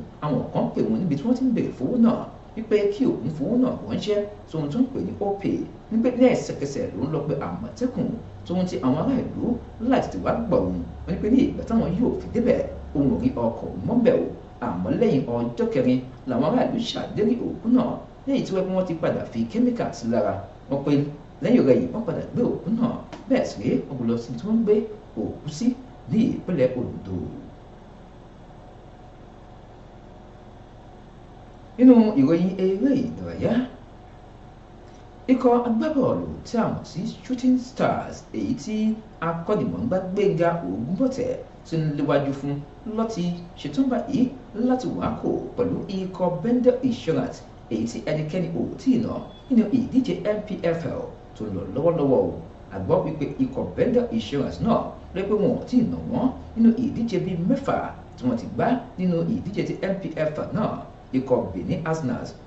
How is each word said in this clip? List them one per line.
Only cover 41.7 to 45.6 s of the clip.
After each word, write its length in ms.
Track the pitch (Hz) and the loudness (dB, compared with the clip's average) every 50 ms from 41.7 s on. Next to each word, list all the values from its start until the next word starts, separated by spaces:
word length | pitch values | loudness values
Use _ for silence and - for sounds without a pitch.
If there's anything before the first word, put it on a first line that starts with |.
| 165 | -2
ń 60 | 160 156 151 143 | 0 0 0 0
léwájú 380 | 147 143 143 143 139 143 139 | 0 2 2 4 2 2 0
fún, 240 | 131 - - 143 143 143 - - - - - | -2 -4 -4 -4 -4 -4 -6 -12 -18 -14 -10
ló 200 | 226 214 220 226 | -6 -2 -2 -2
ti 200 | 220 - 175 175 175 170 - - - - | -2 -2 -2 -2 -2 -2 -4 -10 -14 -14
ṣetán 300 | - - 143 - - 277 254 | -10 -10 -4 0 2 2 2
báyìí 320 | 240 226 - - - - 254 - - - - - - | 2 0 -2 0 2 2 2 2 0 -8 -16 -12 -4
láti 320 | 208 240 254 262 247 - | -2 2 2 2 2 0
wákò 420 | 160 - 90 - - - - - - - - - - | -4 -4 -2 -2 -2 -2 -2 -2 -2 -2 -2 -4 -6
pẹ̀lú 260 | - - | -2 0